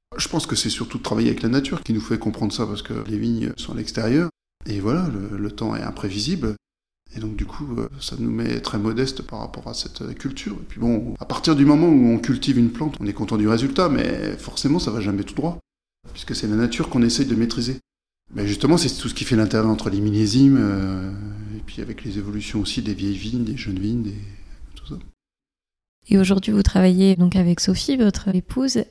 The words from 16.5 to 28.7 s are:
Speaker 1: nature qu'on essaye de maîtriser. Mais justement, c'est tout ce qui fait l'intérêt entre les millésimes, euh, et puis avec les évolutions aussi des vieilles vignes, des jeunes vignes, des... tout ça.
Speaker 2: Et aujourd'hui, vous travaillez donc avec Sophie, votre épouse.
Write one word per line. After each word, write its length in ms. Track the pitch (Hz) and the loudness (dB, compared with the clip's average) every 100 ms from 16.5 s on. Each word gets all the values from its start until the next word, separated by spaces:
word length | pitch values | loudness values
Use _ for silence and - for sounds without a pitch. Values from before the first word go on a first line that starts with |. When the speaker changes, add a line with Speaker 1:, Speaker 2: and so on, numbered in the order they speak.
| 107 | 2
Speaker 1:
nature 320 | 120 - - | 2 0 -2
qu'on 140 | 131 | 2
essaye 240 | 117 120 135 | 2 2 0
de 80 | |
maîtriser. 440 | 113 117 120 120 127 - _ _ _ _ | 2 0 -2 -4 -6 -12 _ _ _ _
Mais 140 | 110 101 | -6 -2
justement, 300 | 98 135 170 | 2 4 4
c'est 200 | 143 - | 2 -2
tout 120 | 117 | -6
ce 60 | |
qui 100 | - | -6
fait 100 | - | 2
l'intérêt 320 | 110 107 110 110 | 4 4 4 2
entre 240 | 107 113 | 2 0
les 100 | 101 | 0
millésimes, 560 | 104 104 107 120 139 131 | 2 2 4 6 8 8
euh, 540 | 104 98 95 95 95 101 104 104 104 104 | 4 2 -2 -2 -6 -8 -10 -10 -10 -10
et 60 | - | -10
puis 160 | - | -10
avec 220 | 110 107 | -10 -10
les 140 | 117 101 | -8 -6
évolutions 420 | 101 104 104 110 | -6 -6 -4 -2
aussi 200 | 98 - | -2 -2
des 140 | 107 | -4
vieilles 220 | 95 101 95 | -4 -4 -4
vignes, 260 | 104 120 | -4 -2
des 140 | 113 127 | -2 -4
jeunes 240 | 110 92 | -6 -4
vignes, 220 | 104 120 | -2 -2
des... 120 | 104 104 101 - - - - - | -4 -8 -12 -14 -16 -16 -16 -16
tout 100 | - | -14
ça. 80 | - - - _ _ _ _ _ _ _ _ - | -14 -14 -20 _ _ _ _ _ _ _ _ 2
Speaker 2:
Et 100 | 196 | 4
aujourd'hui, 360 | 190 190 196 | 6 2 2
vous 100 | 208 | 2
travaillez 540 | 196 190 185 180 190 185 | 4 6 6 8 6 6
donc 180 | 180 | 6
avec 240 | 190 175 170 | 6 4 4
Sophie, 380 | - 185 - 269 | 2 0 0 2
votre 360 | 208 - 196 | 2 2 0
épouse. 520 | 185 - - 269 | -2 -2 0 0